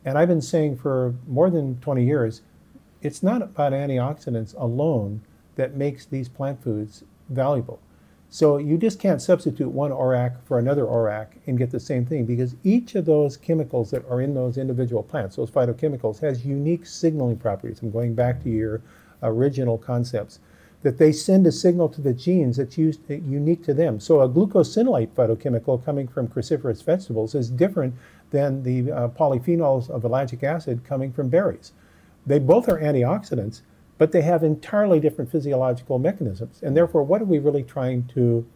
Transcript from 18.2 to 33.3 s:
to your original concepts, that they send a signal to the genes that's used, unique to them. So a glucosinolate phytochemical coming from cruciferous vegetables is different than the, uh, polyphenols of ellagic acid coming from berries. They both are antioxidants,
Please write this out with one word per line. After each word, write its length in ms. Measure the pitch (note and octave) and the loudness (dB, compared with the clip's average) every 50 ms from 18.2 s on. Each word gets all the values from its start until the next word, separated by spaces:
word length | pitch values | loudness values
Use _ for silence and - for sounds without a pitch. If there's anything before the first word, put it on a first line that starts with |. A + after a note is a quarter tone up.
| B2 B2 B2 B2 - | 0 0 0 -2 -4
to 60 | - | -4
your 320 | A2+ A2 A2 A2 G#2+ A2 - - - - - - - _ - | -2 -2 -2 -2 -4 -6 -10 -12 -20 -20 -20 -20 -18 _ -4
original 560 | A#2 A2 A#2 B2+ C#3+ C3+ B2+ C3 B2 A2+ A2 | -2 0 2 0 0 0 0 -2 0 -2 -2
concepts, 600 | - - B2 A#2+ A#2+ A#2+ - A2 G#2 - - - _ _ - _ - - _ _ - | -2 -4 -2 -2 -2 -2 -4 -6 -6 -8 -14 -20 _ _ -20 _ -20 -20 _ _ -2
that 160 | D3 B2+ B2+ | -2 4 6
they 120 | E3 D#3 | 6 6
send 340 | D3+ D3+ - - F#3+ F#3+ F#3+ E3 | 6 4 2 4 6 6 6 6
a 40 | |
signal 380 | - - - F#3 F3 F3 E3+ D3 | 4 4 2 2 4 4 2 0
to 120 | - - | 0 -2
the 120 | C#3+ C#3 B2 | -2 -2 -2
genes 440 | B2 - E3+ F3+ F#3 D#3 B2+ A#2+ C3+ | -2 0 0 2 2 2 2 0 -2
that's 200 | C#3 A2+ - - | -4 -4 -2 0
used, 240 | D#3+ D#3+ D#3 - - - | 0 0 0 -2 -8 -10
unique 540 | D3 D3 F3 C#3+ C3+ C#3+ D3 D#3 E3+ E3 - | -10 -8 -6 -6 -4 -2 0 0 0 0 0
to 100 | - C#3+ | -2 0
them. 260 | C3+ E3 D#3 A#2 G#2 | 2 2 0 0 -4
So 220 | - - E3 D3 | 0 4 4 6
a 80 | C3+ B2+ | 6 4
glucosinolate 800 | B2 D#3 G3+ G3 - G3+ E3 - - G#3+ A#3 C4 A3+ C3+ - E3+ | 4 2 2 4 4 2 2 4 2 0 2 2 2 0 0 -2
phytochemical 720 | - - B2 A2+ A2+ - - C#3+ A#2+ A#2 C#3+ - C3 B2 B2+ | 0 0 2 2 2 -2 -2 -2 -2 -2 0 0 -2 -2 -2
coming 240 | - D3 C#3+ C#3 A#2+ | -4 -4 -4 -4 -6
from 200 | - - B2+ A#2+ | -6 -6 -6 -4
cruciferous 560 | - C3+ A#2 - E3 C#3+ - C3+ A2 - - | -4 -6 -4 -2 -2 -2 -2 -4 -6 -4 0
vegetables 500 | - D#3+ F#3 F#3+ - A#2+ A2 A2 A2 - | 0 0 0 0 -4 -4 -4 -4 -2 -2
is 160 | D3 B2 A#2 | -4 -4 -2
different 460 | B2 B2 E3 G3 F#3+ F3+ C#3 C3 B2+ B2+ - - - - _ _ | 0 0 0 0 2 -2 -2 -2 -4 -8 -16 -20 -20 -20 _ _
than 320 | - C#3+ C#3 C#3+ C3+ C3+ | -2 -2 0 0 -2 -4
the, 300 | C3 B2 B2+ B2+ B2 C3 | -4 -2 -2 -2 -2 -2
uh, 160 | D#3 B2+ A#2+ A#2+ | -2 -2 -4 -4
polyphenols 840 | B2 - D#3+ D3 C3+ B2 B2 - E3+ E3+ E3 C#3+ C3+ C3 A#2+ B2+ | 0 0 2 2 2 0 0 0 0 2 2 2 2 0 0 -4
of 140 | - C3 G#2 | -6 -4 -2
ellagic 400 | A2+ A#2 C3 C#3 B2 A#2+ A#2+ - | 0 0 0 -2 -2 -6 -4 -4
acid 420 | C3+ D#3+ E3+ D#3 - B2 A#2+ - | -4 -4 -4 -4 -4 -6 -6 -6
coming 260 | - C#3+ C3 C3 C3+ | -6 -6 -4 -4 -6
from 180 | B2 C#3+ C#3+ B2+ | -4 -4 -4 2
berries. 420 | B2 E3+ G3+ F#3 - - - - _ _ _ _ _ _ _ _ _ _ _ - | 2 2 2 2 -4 -6 -12 -20 _ _ _ _ _ _ _ _ _ _ _ 0
They 100 | C#3 D3 | 2 2
both 320 | C3+ B2+ E3 A3+ A#3+ - | 6 6 4 4 6 2
are 100 | F#3+ D#3+ | 0 0
antioxidants, 840 | D#3 D3 C#3+ C3 A#2+ B2 E3 G#3+ G3 - | 0 0 2 2 2 2 0 -2 -4 -4